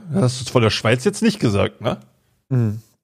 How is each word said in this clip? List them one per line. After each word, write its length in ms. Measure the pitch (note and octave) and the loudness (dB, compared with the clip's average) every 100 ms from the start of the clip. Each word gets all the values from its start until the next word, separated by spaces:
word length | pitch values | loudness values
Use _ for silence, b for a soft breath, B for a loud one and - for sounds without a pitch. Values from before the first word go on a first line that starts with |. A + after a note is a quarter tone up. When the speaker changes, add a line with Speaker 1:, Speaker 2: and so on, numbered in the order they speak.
| F#3+ | -4
Speaker 1:
das 80 | E3 B2+ - | 0 0 0
hast 80 | - | -2
du 40 | |
von 80 | B2+ | 2
der 80 | A2 | 2
Schweiz 340 | - A2 B2+ | 2 0 0
jetzt 180 | G#3 G3+ | 0 0
nicht 200 | A3 - | 0 2
gesagt, 400 | B2 G2+ G2 - | 0 2 0 -2
ne? 180 | A#2 - - _ _ _ - | -6 -6 -10 _ _ _ -4
Speaker 2:
Mhm. 320 | C3 A2 G#2+ - _ | 0 0 -2 -10 _